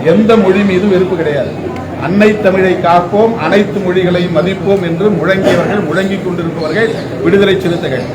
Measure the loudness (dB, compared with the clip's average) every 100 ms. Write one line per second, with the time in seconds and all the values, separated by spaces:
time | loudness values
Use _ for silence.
0 | 2 2 4 4 4 2 2 0 2 2
1 | 0 0 -2 -2 -4 -6 -8 -8 -10 -8
2 | -2 2 2 2 0 2 0 2 2 2
3 | 2 0 0 0 0 2 0 -2 -2 0
4 | 0 0 0 0 -2 -2 0 0 0 0
5 | 0 0 0 2 2 0 0 -2 -2 -2
6 | -2 -4 -4 -4 -4 -4 -4 -2 -2 -2
7 | -8 -4 0 2 4 2 0 -4 -4 -6
8 | -6